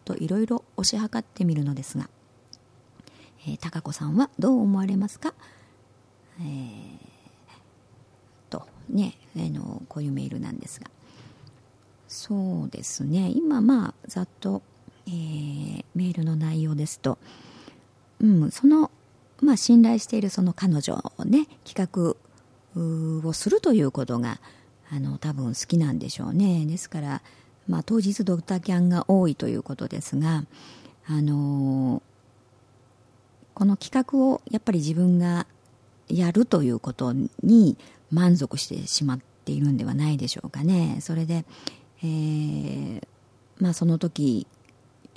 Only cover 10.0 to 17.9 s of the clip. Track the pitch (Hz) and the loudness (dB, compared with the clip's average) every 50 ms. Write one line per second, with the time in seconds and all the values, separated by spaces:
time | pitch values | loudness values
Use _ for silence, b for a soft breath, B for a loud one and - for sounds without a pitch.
10 | 147 143 139 135 135 135 127 120 - - - - - - - - - - _ b | -6 -6 -6 -6 -6 -8 -8 -10 -10 -10 -10 -12 -12 -16 -18 -18 -20 -20 _ b
11 | b b b b b b b b b b b _ _ _ _ _ _ _ _ _ | b b b b b b b b b b b _ _ _ _ _ _ _ _ _
12 | _ - - - - - 208 196 190 185 175 165 147 - - - - - - - | _ -20 -18 -18 -8 -6 -4 -4 -2 -2 -4 -4 -6 -8 -10 -10 -12 -10 -8 -6
13 | 139 143 156 190 190 180 - 285 339 311 294 240 214 233 277 240 190 - - _ | -4 -2 0 0 0 0 -2 0 0 0 2 4 4 4 4 4 0 -4 -8 _
14 | - - - 185 185 - _ _ - 190 196 - - _ _ _ _ - _ _ | -20 -10 -8 -8 -8 -8 _ _ -4 -4 -4 -4 -6 _ _ _ _ -20 _ _
15 | _ 190 175 170 160 156 156 151 147 147 143 147 147 - 52 - - - _ 175 | _ -10 -8 -8 -6 -6 -6 -6 -6 -6 -8 -8 -8 -8 -10 -12 -12 -6 _ -2
16 | 180 180 170 170 160 160 160 156 156 156 160 160 156 156 156 147 151 - - - | -2 -2 -2 -2 -2 0 0 0 0 0 0 0 0 0 0 -2 -4 -4 -6 -4
17 | - 135 - B B B B B B B B B B B B B B B | -4 -4 -4 B B B B B B B B B B B B B B B